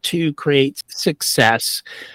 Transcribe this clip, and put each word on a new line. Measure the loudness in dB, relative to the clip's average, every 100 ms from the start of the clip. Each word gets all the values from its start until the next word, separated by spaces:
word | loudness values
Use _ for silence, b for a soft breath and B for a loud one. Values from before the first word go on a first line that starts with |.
to | 0 -2 -2
create | -2 2 2 2 -2 -14
success. | -4 -4 -2 -2 4 4 4 -2 -8 B B B